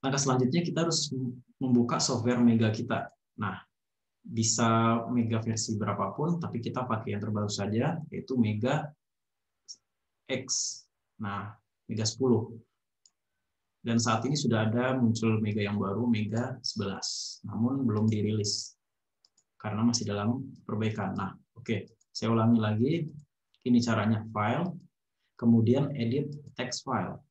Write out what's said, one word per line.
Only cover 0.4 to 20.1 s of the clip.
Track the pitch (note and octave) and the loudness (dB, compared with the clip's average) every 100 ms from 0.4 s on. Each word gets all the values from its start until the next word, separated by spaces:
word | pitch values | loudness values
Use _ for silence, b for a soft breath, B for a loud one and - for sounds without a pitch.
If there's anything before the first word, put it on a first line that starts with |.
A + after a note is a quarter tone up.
| B2 E3 | 4 2
kita | E3+ D3 E3 | 0 0 0
harus | D#3 - C3 B2 - - _ | 0 -2 -4 -6 -8 -16 _
membuka | C3+ A#2+ A#2+ D3 | 2 4 4 0
software | - B2 A2+ A#2+ | 0 0 0 4
Mega | A#2+ A2+ A2+ | 6 6 4
kita. | G#2+ - A2+ - _ _ - | 2 -2 -4 -6 _ _ -8
Nah, | G#2 F#2 - _ _ _ _ _ | -8 -8 -16 _ _ _ _ _
bisa | - A#2 A2 - A#2 A2+ A2+ A#2 - | -8 -2 0 2 4 4 4 2 0
Mega | B2 A2 A#2 | 0 0 0
versi | A2+ A2 - G#2 | -2 -4 -2 -4
berapapun, | G#2 G2 G2 - D#3 E3+ | -2 -2 -4 -2 -2 -2
tapi | A#2+ A#2+ | -2 -6
kita | A2+ A#2+ B2 | -6 -6 -4
pakai | A2+ G#2+ | -4 -4
yang | G#2 | -4
terbaru | G#2+ G#2+ G2+ | -2 -2 -2
saja, | - G2+ A2 D3 F3 - | -2 -2 0 0 -2 -6
yaitu | - - B2+ | -10 -4 0
Mega | G#2+ G#2 B2 D3+ - - _ _ _ _ _ _ _ - _ _ _ _ | 2 2 0 0 -4 -14 _ _ _ _ _ _ _ -20 _ _ _ _
X. | - C3+ - - - - _ _ _ _ | -8 -6 -4 -6 -6 -10 _ _ _ _
Nah, | G#2+ G2+ G2+ - _ _ _ | -6 -6 -8 -12 _ _ _
Mega | A2 | -4
sepuluh. | A2 - C3 A2 - - _ _ _ _ _ _ _ _ _ _ _ _ | -4 0 2 2 0 -12 _ _ _ _ _ _ _ _ _ _ _ _
Dan | A2+ A#2 | 0 0
saat | A#2 A2 B2 | 2 0 0
ini | D3 | -2
sudah | A#2 A2 A2 | 0 0 2
ada | A#2+ B2+ C3+ | 0 0 2
muncul | A#2 G#2+ A2+ A2 | 2 2 2 2
Mega | G#2 G#2+ | 0 -2
yang | G2+ G#2 | -2 0
baru, | G2 G2+ | -2 -2
Mega | A#2+ G#2+ G#2 A2+ C3 C3 | 0 0 0 -2 -4 -6
sebelas. | - A2 G2 F#2+ - - - - - | -8 -4 -4 -4 -8 -8 -10 -12 -10
Namun | G2+ A#2+ C#3 B2 | -2 0 0 0
belum | G#2+ | 2
dirilis, | A2 G#2+ G2+ G#2+ G2+ - - _ _ _ _ _ _ _ _ _ | 2 2 0 0 -2 -4 -8 _ _ _ _ _ _ _ _ _
karena | G#2+ G#2 | -6 2
masih | A#2 A#2+ | 2 2
dalam | G#2+ | -2